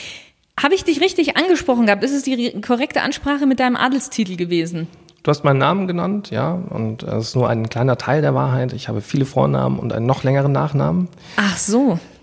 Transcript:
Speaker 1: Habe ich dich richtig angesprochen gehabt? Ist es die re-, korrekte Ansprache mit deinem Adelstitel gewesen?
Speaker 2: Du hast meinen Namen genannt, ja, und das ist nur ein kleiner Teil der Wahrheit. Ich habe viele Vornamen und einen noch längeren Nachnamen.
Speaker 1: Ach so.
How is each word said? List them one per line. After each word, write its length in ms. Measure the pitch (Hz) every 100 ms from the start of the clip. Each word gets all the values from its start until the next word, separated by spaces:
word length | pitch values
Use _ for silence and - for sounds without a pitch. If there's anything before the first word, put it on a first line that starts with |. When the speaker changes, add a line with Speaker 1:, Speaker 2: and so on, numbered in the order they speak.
| - - - _ _ -
Speaker 1:
Habe 140 | 285 381
ich 80 |
dich 180 | - 285
richtig 360 | 370 370 294 233
angesprochen 500 | 349 330 - 240 226
gehabt? 160 | 196
Ist 100 | 262
es 80 | 285
die 140 | 269 262
re-, 260 | 240 -
korrekte 400 | 208 240 294 -
Ansprache 460 | - - 285 285 277
mit 120 | 262
deinem 180 | 254 247
Adelstitel 580 | 254 262 - - 196 180
gewesen? 520 | 175 175 165 170 160 - - _
Speaker 2:
Du 60 | -
hast 160 | 143 147
meinen 120 | 139
Namen 300 | 139 185 190
genannt, 440 | 175 180 208 202
ja, 200 | 110 147
und 520 | 180 180 - 110 110
das 260 | 110 110 110
ist 60 | 127
nur 100 | 117
ein 220 | 117 113
kleiner 280 | 117 131 120
Teil 240 | - 147
der 140 | 147 131
Wahrheit. 380 | 135 131 127
Ich 160 | 139 -
habe 100 | 110
viele 240 | - 147
Vornamen 560 | 135 147 139 135 131 131
und 140 | 117
einen 120 | - 117
noch 180 | 139
längeren 280 | 131 139 139
Nachnamen. 560 | 139 147 143 139 175 180 - - -
Speaker 1:
Ach 200 | 202 175
so. 400 | - 226 277 170 - -